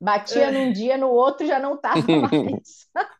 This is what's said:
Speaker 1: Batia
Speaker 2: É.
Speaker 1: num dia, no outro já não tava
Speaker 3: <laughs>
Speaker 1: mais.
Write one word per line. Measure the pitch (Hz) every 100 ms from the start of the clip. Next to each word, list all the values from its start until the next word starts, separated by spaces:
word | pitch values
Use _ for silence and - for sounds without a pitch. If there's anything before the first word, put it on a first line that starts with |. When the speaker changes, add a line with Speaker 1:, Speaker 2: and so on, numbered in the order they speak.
Speaker 1:
Batia | 190 208 208 240 277
Speaker 2:
É. |
Speaker 1:
num | 269 254
dia, | 196 240 269
no | 269
outro | 240 269 - 302
já | 269
não | 277 285
tava | - 160
Speaker 3:
<laughs> | 226 156 294 151 98 196
Speaker 1:
mais. | - - _ 339 -